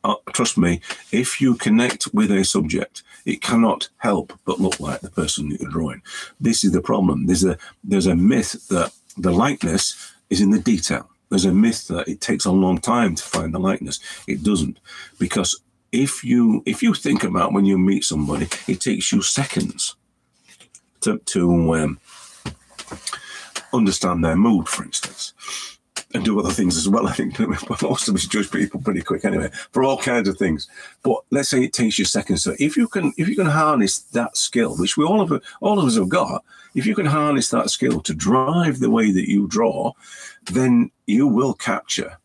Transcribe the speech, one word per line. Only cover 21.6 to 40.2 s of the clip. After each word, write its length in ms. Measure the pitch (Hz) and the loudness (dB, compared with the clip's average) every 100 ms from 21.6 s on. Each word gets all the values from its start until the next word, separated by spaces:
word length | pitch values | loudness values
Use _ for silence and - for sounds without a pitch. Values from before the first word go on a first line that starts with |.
| 82 80 | 2 0
um, 240 | 73 71 _ - - - - - _ - - - - - - - - - - | -2 -6 _ -20 -20 -14 -14 -14 _ -20 -18 -14 -12 -12 -14 -18 -14 -16 -4
understand 500 | 127 101 92 92 87 | 0 2 2 0 0
their 120 | 82 82 | 2 4
mood, 320 | 113 98 80 | 4 4 0
for 160 | - | -8
instance, 500 | - - - - - _ - - - - _ - - | -6 -8 -10 -12 -14 _ -14 -12 -12 -18 _ -14 -8
and 100 | 110 | -4
do 160 | 110 104 | 0 0
other 120 | 85 | -2
things 260 | - 92 82 | 0 0 0
as 100 | 90 | 0
well. 200 | 107 104 | 2 0
<laughs> 20 | |
I 20 | |
think 280 | - - - 110 - - 117 | -2 -4 -2 -2 -2 -6 -4
most 260 | - 151 120 | -2 -2 0
of 80 | 95 | -2
us 120 | - | 0
judge 240 | 107 98 | -4 -2
people 280 | - 101 - | -2 -2 -2
pretty 220 | - 92 | -4 -4
quick 240 | - - 101 | -4 -2 0
anyway, 240 | - - - - | -2 -4 -8 -6
for 120 | 131 | 0
all 140 | 131 139 | 2 0
kinds 320 | - 120 98 | 0 0 0
of 80 | 92 | 0
things. 300 | 95 76 - - - _ | -2 -2 -6 -18 -20 _
But 140 | 131 117 - | -2 -2 0
let's 180 | 139 139 | -2 0
say 140 | 131 | 0
it 100 | 127 | 0
takes 240 | - 113 - | 0 0 0
you 80 | 95 | -2
seconds. 380 | 107 - 90 | -2 -2 -2
So 120 | - - | -2 0
if 180 | 147 262 | 0 2
you 100 | 233 | 0
can, 260 | 202 151 - | 0 -2 0
if 100 | 170 | -2
you 80 | 208 | 2
can 120 | 170 | 2
harness 520 | 151 156 143 98 - | 2 4 4 2 -2
that 380 | - 120 117 - | -4 -4 -4 -4
skill, 400 | - 120 107 104 | -2 0 0 0
which 180 | 87 - | -2 0
we 100 | 156 | 2
all 200 | 214 175 | 2 2
have, 160 | 139 - - | -2 -6 -4
all 200 | - 202 | 0 2
of 60 | 143 | 4
us 120 | 113 | 2
have 120 | 92 | 2
got, 340 | 180 - - _ - - - | 0 -2 -6 _ -20 -8 -2
if 100 | 143 | 0
you 80 | |
can 120 | 208 156 | 0 0
harness 440 | 151 151 139 117 | 2 2 0 0
that 200 | 123 - | -2 -2
skill 320 | - 127 90 | 0 0 0
to 120 | - | -4
drive 640 | 76 82 131 131 170 165 131 | -4 2 2 2 2 2 0
the 100 | 123 | 2
way 220 | 113 110 | 2 4
that 180 | 92 - | 2 2
you 180 | 101 98 | 0 0
draw, 460 | 107 113 - - - - - | 0 0 0 -6 -8 -20 -20